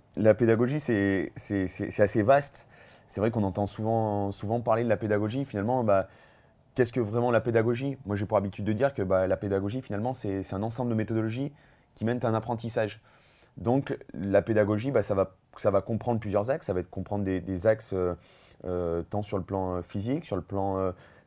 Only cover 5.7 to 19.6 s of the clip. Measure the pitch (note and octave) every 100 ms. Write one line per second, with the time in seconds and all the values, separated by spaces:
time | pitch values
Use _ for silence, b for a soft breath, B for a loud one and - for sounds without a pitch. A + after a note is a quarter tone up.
5.7 | B2+ A2 G2 F#2+ b b b b b _
6.7 | - A#2 C3 G#2 A#2 B2 A#2 A#2+ A2+ A2+
7.7 | A#2+ C#3 C3 F#2+ G2+ G2+ G#2+ G2 - G2+
8.7 | G#2+ C3+ B2+ F#2+ F#2+ F#2 F#2+ G2+ G2 G2+
9.7 | B2+ - G#2 A#2+ B2+ G#2 G2 F#2 G2 A2
10.7 | A2+ B2 A2 A2 A2+ A2 A#2+ C#3+ - b
11.7 | b b - A2 B2 A2+ A2 A#2 A2+ A#2
12.7 | A#2 G#2+ - b b b b b - G2+
13.7 | C3+ C#3 - - - G2 G2+ G#2 G#2+ G#2
14.7 | G#2+ C3 B2 G2 G2 F#2 - _ - G#2+
15.7 | G2 - A2 B2 A2+ G#2+ G2+ A2 D#3+ -
16.7 | F2+ - G2 F#2 G2+ F#2+ F#2 F2 F2+ G#2+
17.7 | A2 - F#2+ F2+ F2 b b b b -
18.7 | F2+ F2 E2+ D#2 G#2 G#2 G2+ F2+ G2